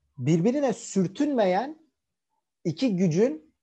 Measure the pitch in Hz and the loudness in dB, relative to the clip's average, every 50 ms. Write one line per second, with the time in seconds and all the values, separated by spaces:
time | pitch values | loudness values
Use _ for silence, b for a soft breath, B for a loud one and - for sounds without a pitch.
0 | _ _ _ - 123 139 165 165 165 233 247 294 285 254 202 - - - - 196 | _ _ _ -6 0 2 2 2 2 2 0 0 0 -2 -2 -4 -8 -4 -2 0
1 | 185 165 - - 285 302 285 240 208 185 180 190 240 285 320 - _ _ _ _ | 0 0 0 -2 -2 0 2 2 2 2 2 0 -2 -4 -10 -16 _ _ _ _
2 | _ _ _ _ _ _ _ _ _ _ _ _ _ 170 147 - 262 254 196 175 | _ _ _ _ _ _ _ _ _ _ _ _ _ -8 -4 -2 -2 -2 0 2
3 | 190 180 147 175 220 262 311 311 - _ _ _ | 2 2 2 2 2 2 0 -4 -12 _ _ _